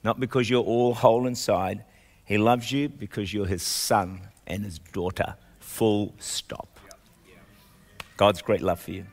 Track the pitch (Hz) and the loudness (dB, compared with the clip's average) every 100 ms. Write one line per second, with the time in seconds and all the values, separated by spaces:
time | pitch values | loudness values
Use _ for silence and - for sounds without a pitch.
0 | 110 120 127 131 113 123 104 117 123 117 | 0 -2 0 0 2 2 2 2 2 6
1 | 123 117 127 123 - 92 95 104 - _ | 6 6 2 -2 0 2 0 -4 -10 _
2 | _ _ - 104 110 123 117 135 143 143 | _ _ -2 2 4 2 0 -2 -4 -6
3 | 104 - 95 104 95 92 - - - 110 | -10 -6 -4 -2 -2 -2 -4 -4 2 2
4 | 92 92 95 _ - 98 104 80 - 98 | 0 -8 -16 _ -10 -8 -8 -10 -10 -6
5 | 90 - - - - - - - 113 104 | -4 -4 -6 -6 -20 -20 -16 0 2 2
6 | 101 - - - - - - - - - | -2 -8 -10 -10 -10 -14 -14 -18 -20 -20
7 | _ _ _ - - - _ _ _ - | _ _ _ -20 -20 -20 _ _ _ -20
8 | - - 101 92 - 101 92 85 - 92 | -20 4 4 4 0 0 0 -2 -6 -12
9 | 95 | -12